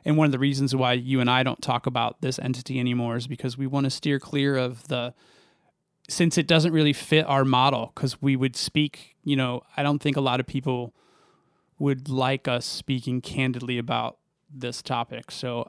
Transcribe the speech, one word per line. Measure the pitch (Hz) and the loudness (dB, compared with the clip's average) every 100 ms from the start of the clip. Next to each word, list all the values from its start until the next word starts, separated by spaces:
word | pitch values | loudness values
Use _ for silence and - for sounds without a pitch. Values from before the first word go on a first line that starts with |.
| - | 0
And | 156 | 4
one | |
of | 156 | 4
the | 131 | 4
reasons | 139 135 139 | 2 2 0
why | 131 127 | 2 4
you | 123 127 131 | 2 2 2
and | 123 | 4
I | 127 | 4
don't | 131 - | 2 0
talk | - 120 - | -2 -2 0
about | 123 117 - | -2 -2 -2
this | 131 127 | -4 -2
entity | 127 127 - 131 | -4 -4 -4 -2
anymore | 123 123 120 117 | -2 0 -2 -4
is | 120 | -6
because | 120 131 123 | -6 -6 -4
we | 135 | -2
wanna | 139 139 | 0 0
steer | - 151 139 | 0 -2 -2
clear | - 143 139 135 | -2 0 2 2
of | 127 120 - | -2 -6 -6
the, | 127 120 - _ _ _ _ _ _ _ _ - | -6 -6 -10 _ _ _ _ _ _ _ _ -6
since | - 170 175 | 2 2 2
it | 147 | 4
doesn't | 165 165 | 4 4
really | 160 151 | 4 4
fit | 139 - 156 156 | 2 2 2 4
our | 139 | 2
model, | 135 127 135 127 113 | 4 4 4 2 -4
'cause | - 131 - | -6 -6 -2
we | 139 131 | 0 2
would | 131 120 | 0 -2
speak, | - 156 151 - - _ | -4 0 -2 -4 -20 _
you | 147 139 | -2 0
know, | 127 123 - - | -2 -4 -8 -2
I | |
don't | 143 147 | 0 0
think | 151 139 | 0 0
a | |
lot | 135 123 | 0 0
of | 127 | -2
people | 139 135 123 120 _ _ _ _ _ _ _ _ - | -4 -2 -4 -6 _ _ _ _ _ _ _ _ -4
would | 143 135 143 | -2 -2 -2
like | 131 127 135 - | -2 0 0 -2
us | 120 | -2
speaking | - - - 131 127 123 | -4 -8 -4 -4 -2 -4
candidly | - - 131 123 127 123 | -4 -2 -2 -2 -4 -4
about | 117 120 113 - _ _ _ | -2 -2 -4 -8 _ _ _
this | 135 123 117 | -10 -10 -8
topic. | - 123 120 117 - | -6 -6 -6 -10 -14
So, | - 127 120 | -10 -6 -6